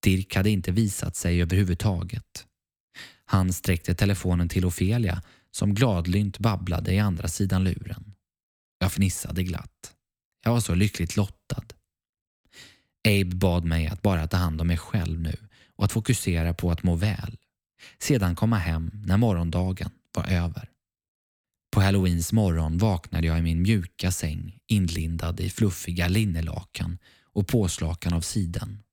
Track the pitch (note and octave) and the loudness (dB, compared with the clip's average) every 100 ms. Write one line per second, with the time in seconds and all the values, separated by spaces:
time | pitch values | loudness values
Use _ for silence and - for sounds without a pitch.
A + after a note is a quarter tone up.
0 | G2 F#2+ F#2+ - G2+ G#2 F2 F#2 A2 - | 2 0 0 0 2 2 0 0 0 -2
1 | F2 - E2+ F2 E2+ F#2+ F#2+ E2+ G#2+ F2+ | -8 -4 0 0 2 2 2 0 0 -2
2 | E2+ - - - - _ _ _ _ - | -4 -10 -12 -18 -18 _ _ _ _ -20
3 | - _ _ F#2+ F#2 F2 - F2 - F2+ | -20 _ _ 2 2 0 0 -2 0 2
4 | G2+ G2 F2+ F2 F2 F#2 F2+ - F2+ A#2+ | 2 2 0 0 2 2 0 0 0 2
5 | G#2+ - - _ _ - G2+ G2+ B2+ F#2 | 0 -2 -8 _ _ -2 0 4 4 2
6 | E2+ F#2 G#2 - A2+ F#2+ F#2 E2 F2 F#2+ | 2 2 0 0 -2 -2 -2 -2 0 2
7 | G#2 E2 D#2+ - G2 F#2 F#2 - - - | 2 0 -6 -2 0 2 2 -2 -6 -12
8 | - - _ _ _ _ _ _ F#2 - | -14 -20 _ _ _ _ _ _ -2 2
9 | G2 - - E2+ F2+ E2+ - _ - _ | 0 0 -6 -4 -4 -4 -8 _ -20 _
10 | _ _ _ _ - A#2+ A2 E2+ G#2 - | _ _ _ _ 0 0 2 2 2 0
11 | E2+ - F#2+ - _ - - - _ _ | -4 -2 -2 -6 _ -12 -12 -20 _ _
12 | _ _ _ _ _ - - _ _ _ | _ _ _ _ _ -20 -20 _ _ _
13 | - G2+ F#2 F2+ F#2 F2 E2+ E2 D#2+ G2+ | 2 2 0 0 2 2 0 0 -2 -2
14 | G#2 F2+ D#2+ F2+ F2+ D#2 E2+ E2 - G#2+ | 0 0 0 0 0 0 0 0 -2 -4
15 | E2+ E2 E2 D#2+ - _ _ - G2+ - | -2 -4 -4 -6 -10 _ _ -4 -2 0
16 | G#2+ B2+ - E2+ E2 E2 F2 E2 F#2 E2+ | 0 0 0 0 0 0 -2 0 0 0
17 | G#2+ G2+ - - _ _ _ _ - _ | 0 -4 -8 -12 _ _ _ _ -20 _
18 | - C3+ F#2 E2+ A2 A2+ E2 E2 E2 G#2 | 0 2 2 0 0 0 0 -2 -4 -8
19 | G2+ F#2+ A#2 F2+ E2+ E2+ F#2 F#2 D#2+ _ | 0 2 4 2 0 0 0 -2 -6 _
20 | _ - E2+ F#2 E2+ D#2 - _ _ _ | _ -6 0 0 0 -6 -16 _ _ _
21 | _ _ _ _ _ _ _ - G2 G2 | _ _ _ _ _ _ _ 4 4 6
22 | F#2 E2+ E2 A2+ G2+ E2 D#2+ E2 A2 F2+ | 4 2 2 2 2 2 0 2 2 0
23 | - D#2+ E2 E2 E2 E2 F#2 A2 F2 _ | -2 -2 2 2 2 2 2 2 -2 _
24 | F#2 F2+ D#2+ D#2+ F2 - _ G#2+ F2+ E2 | -2 -2 -4 -6 -10 -14 _ 2 2 -2
25 | E2 E2 E2 E2 F#2 - G#2 F2 - F2 | -4 -2 -4 -4 -6 0 0 0 -6 -2
26 | F2 F#2+ G#2+ E2 D#2+ C#2+ - - E2+ F2 | 2 2 2 0 -4 -6 -10 -8 -6 -8
27 | _ _ _ - G#2 B2 F#2+ - D#2+ E2+ | _ _ _ -4 0 2 0 -2 -4 -4
28 | F2 E2+ E2 G#2+ F2 F2 - G2+ _ | -2 -2 -2 -4 -4 -6 -10 -14 _